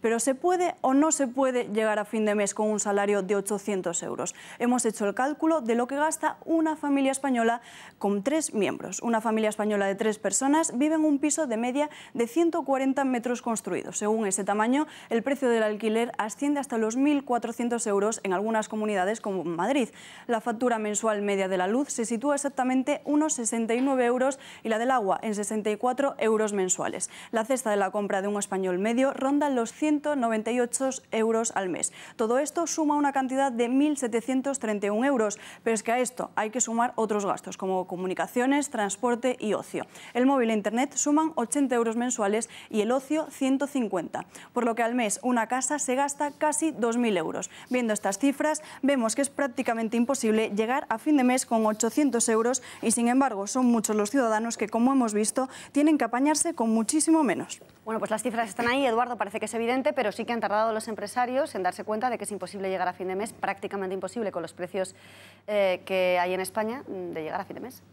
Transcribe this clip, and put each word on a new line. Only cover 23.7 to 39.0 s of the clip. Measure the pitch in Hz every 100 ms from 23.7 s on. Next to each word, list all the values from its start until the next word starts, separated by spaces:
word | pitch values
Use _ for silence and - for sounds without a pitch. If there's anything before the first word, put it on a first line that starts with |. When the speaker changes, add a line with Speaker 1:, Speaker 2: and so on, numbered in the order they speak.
Speaker 1:
y | 233
nueve | 269 262
euros | 240 247 262 269 - -
y | 226
la | 220
del | 247
agua | 262 196 170
en | 220
sesenta | 208 208 220 208
y | 208
cuatro | 247 247 277 -
euros | 220 214 214
mensuales. | 202 185 - 151 - - - -
La | 226
cesta | 220 262 226
de | 208
la | 190
compra | 208 202 196
de | 202
un | 208
español | 202 190 185 180
medio | 214 233 269
ronda | 262 262 285 294
los | 254 226
ciento | - 302 294 294
noventa | 285 233 220 220
y | 247
ocho | 240 - 269 254 -
euros | 226 220 226 226
al | - 190
mes. | 151 - - -
Todo | - 220 247
esto | 294 - 311
suma | - 302
una | 294 285
cantidad | 269 269 262 277
de | 233 240
mil | 269 294
setecientos | 294 240 226 226 262 277 269
treinta | 220 208 202
y |
un | 208
euros, | 269 262 214 - - -
pero | -
es | 220
que | -
a | 240
esto | 254 - -
hay | - 214
que | 247
sumar | 233 226 247
otros | - 214 208
gastos | 202 - - -
como | 190 185 180
comunicaciones, | 175 185 180 269 247 254 285 277
transporte | 233 202 -